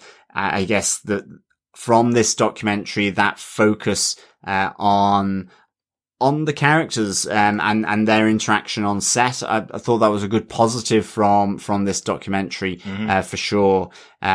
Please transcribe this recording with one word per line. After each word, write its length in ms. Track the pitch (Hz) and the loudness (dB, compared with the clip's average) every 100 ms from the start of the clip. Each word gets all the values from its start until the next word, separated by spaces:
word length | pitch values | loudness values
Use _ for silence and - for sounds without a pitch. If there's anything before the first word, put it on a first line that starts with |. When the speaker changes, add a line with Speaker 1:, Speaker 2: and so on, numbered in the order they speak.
| - - _ | -18 -20 _
Speaker 1:
uh, 160 | - 98 | -6 -4
I 100 | - | -2
guess, 340 | 92 104 - - | 0 0 -2 -4
the, 400 | - 101 - - _ _ _ - | -4 -6 -6 -20 _ _ _ -10
from 360 | - 113 120 | 2 4 4
this 220 | 120 110 | 4 2
documentary, 760 | - 110 - 107 104 87 104 101 | 2 0 0 -2 -2 -4 -2 -2
that 280 | 92 101 - | 2 0 -2
focus, 760 | - - 107 107 - 95 - - - _ - | -8 0 2 2 -2 -2 -2 -6 -14 _ -6
uh, 240 | 95 95 - | -2 -2 -2
on, 720 | 101 101 101 101 98 95 92 _ _ _ _ _ _ - | 2 4 4 2 0 -4 -8 _ _ _ _ _ _ -2
on 240 | 131 151 | 0 0
the 80 | 156 | -2
characters, 720 | 143 143 156 160 - 104 92 - | 0 2 2 0 -2 -2 -2 -2
um, 340 | 104 104 104 | 2 2 2
and, 240 | 92 107 98 | 0 0 0
and 200 | 107 110 | 0 2
their 220 | 110 110 | 4 4
interaction 560 | 110 - 104 - - | 2 2 0 -2 -4
on 160 | 104 101 | -2 -2
set. 420 | - 123 123 123 | -2 0 0 -2
I, 220 | - 110 - | -4 -4 -4
I 60 | 107 | -6
thought 200 | - 117 | 0 2
that 120 | 110 | 2
was 120 | 104 | 2
a 60 | 98 | 0
good 200 | 113 - | -2 -2
positive 560 | - 113 120 110 110 101 | 0 2 0 0 0 0
from, 500 | - 104 101 101 98 | 0 2 4 2 -2
from 260 | - 101 | -4 -2
this 160 | 98 90 | -2 -4
documentary, 720 | - 90 - 98 95 - 95 90 | -4 -6 -4 -4 -4 -4 -6 -6
Speaker 2:
Mm-hmm. 300 | 101 98 107 | -8 -6 -2
Speaker 1:
uh, 120 | 95 | 0
for 140 | 92 101 | -2 -6
sure. 520 | - 101 98 95 87 - - - | -2 2 4 2 0 -12 -20 -6
Uh, 40 | 95 | -2